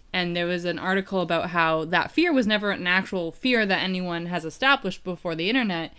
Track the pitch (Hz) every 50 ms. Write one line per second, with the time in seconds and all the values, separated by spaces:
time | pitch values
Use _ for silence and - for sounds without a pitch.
0 | - - - 185 180 175 170 175 175 170 180 175 175 175 165 - - 185 190 196
1 | 190 - 196 190 175 165 170 165 - 175 170 175 165 160 160 160 160 165 180 170
2 | - - - 311 330 349 294 262 220 214 214 202 208 202 185 - 180 180 180 190
3 | 190 - 196 185 170 165 - - - 254 247 226 214 196 185 165 156 185 185 185
4 | 180 175 170 170 170 175 180 170 160 160 - - 262 269 277 269 - 190 185 -
5 | - 185 175 - - 175 165 160 165 196 240 269 233 202 175 165 165 - -